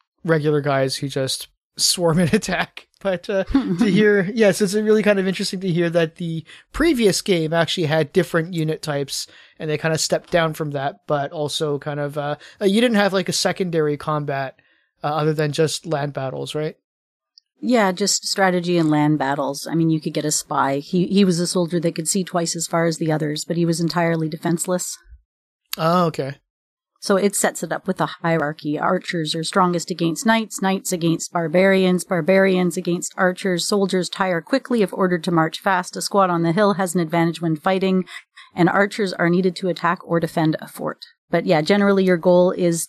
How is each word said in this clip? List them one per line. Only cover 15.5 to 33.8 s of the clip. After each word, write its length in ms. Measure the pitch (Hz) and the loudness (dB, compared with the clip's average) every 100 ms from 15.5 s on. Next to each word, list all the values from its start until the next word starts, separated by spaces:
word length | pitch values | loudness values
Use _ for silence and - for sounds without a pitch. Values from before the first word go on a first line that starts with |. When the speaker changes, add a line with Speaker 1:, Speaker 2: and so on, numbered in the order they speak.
Speaker 1:
just 320 | 143 156 - | 0 0 -2
land 300 | 170 151 143 | -6 -4 -4
battles, 400 | 139 135 135 139 | -6 -8 -8 -8
right? 220 | 151 156 - _ _ _ _ _ _ _ _ | -6 -6 -10 _ _ _ _ _ _ _ _
Speaker 2:
Yeah, 320 | 214 247 196 | 0 2 2
just 340 | 180 202 - - | 0 -2 -2 -4
strategy 520 | - 190 180 175 175 | 0 2 2 2 2
and 120 | 156 | 4
land 280 | 151 147 151 | 4 4 2
battles. 480 | 139 143 135 143 - | 0 -2 -4 -6 -4
I 40 | |
mean, 160 | 165 165 | 0 2
you 100 | 156 | 0
could 140 | 160 | -2
get 100 | 151 | -4
a 60 | 151 | -2
spy. 460 | 151 - 147 135 139 | -4 -2 -2 0 -2
He, 280 | - 180 175 | -2 -2 2
he 180 | 196 190 | 4 4
was 120 | 165 | 2
a 80 | 175 | 0
soldier 320 | 185 170 175 | -2 -2 -2
that 140 | 165 | -2
could 140 | 165 160 | -4 -4
see 160 | 202 | -4
twice 320 | 175 180 170 170 | -2 -4 -4 -4
as 100 | 160 | -2
far 200 | 170 165 | 0 0
as 100 | 160 | 0
the 140 | 160 | -2
others, 320 | 151 151 151 | -2 -2 -4
but 120 | - 170 | -4 0
he 80 | 170 | 0
was 140 | 165 | 2
entirely 480 | 165 175 170 165 156 | 0 0 0 0 -2
defenseless. 680 | 160 165 165 - 180 - - _ - _ _ _ _ _ - | -4 -2 -2 -2 -4 -4 -12 _ -20 _ _ _ _ _ -2
Speaker 1:
Oh, 300 | 165 180 170 | 2 2 2
okay. 300 | - 135 143 _ _ _ _ _ _ | -2 -6 -8 _ _ _ _ _ _
Speaker 2:
So 160 | - 190 | 0 2
it 180 | 202 - | 2 0
sets 260 | 196 - | -2 -2
it 80 | 160 | -6
up 140 | 151 - | -6 -6
with 140 | - | -4
a 60 | 156 | -4
hierarchy. 720 | - 170 165 147 156 151 147 | -2 0 0 0 -4 -6 -2
Archers 560 | - 180 - 175 151 | 0 -2 -2 -6 -4
are 100 | 165 | -6
strongest 460 | 160 202 180 175 170 | -2 2 2 0 -4
against 340 | 170 170 156 | -4 -4 0
knights, 380 | 226 226 214 - | 0 0 -2 -4
knights 280 | 190 190 - | -2 -2 -4
against 420 | 180 165 165 - | -2 0 -2 -4
barbarians, 720 | 175 165 175 190 190 185 180 | -4 0 2 4 4 4 0
barbarians 760 | - 180 151 190 190 180 180 185 | 0 -2 2 4 4 2 0 -2
against 340 | 180 175 - - | -2 -4 -4 0
archers. 480 | 185 185 196 175 - | 0 0 -2 -2 0
Soldiers 420 | 208 | 0